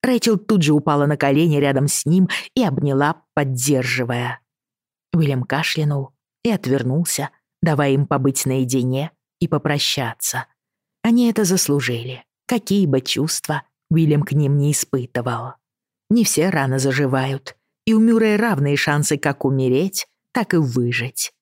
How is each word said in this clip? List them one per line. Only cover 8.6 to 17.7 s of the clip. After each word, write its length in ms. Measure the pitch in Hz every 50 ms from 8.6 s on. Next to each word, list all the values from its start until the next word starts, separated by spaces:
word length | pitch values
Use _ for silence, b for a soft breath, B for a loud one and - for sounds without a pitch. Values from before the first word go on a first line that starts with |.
| 127 123 127 135 120 127 127 135 147 160 _ _ _ _ _ _
и 80 | 175 165
попрощаться. 1000 | - 147 - 147 143 139 - - - 147 127 113 - _ - - - - - _ _ _ _ _ _ _ _ _ _ _
Они 280 | - 233 233 240 240 233
это 140 | 220 226 214
заслужили, 800 | 170 190 180 - - 143 143 120 127 120 117 117 127 127 - - _ _ _ _
какие 400 | - 247 233 - - 196 202 190
бы 140 | 147 135 131
чувства 600 | 131 - - - 156 156 - - - - 151 143 - _ _ _ _ _
Уильям 320 | 160 160 160 151 147 147
к 100 | 143 -
ним 260 | 139 147 147 139 143 143
не 140 | 143 147
испытывал. 840 | 147 - - _ - 135 120 - _ 123 117 131 120 113 120 120 - _ _ _ _ _ _ _ _ _ _ _
Не 140 | 214 240 220
все 260 | - - 151 156 190
раны 280 | 180 156 139 131 131 135
заживают, 800 | 131 139 127 135 147 131 131 131 131 131 135 135 _ - - _ _ _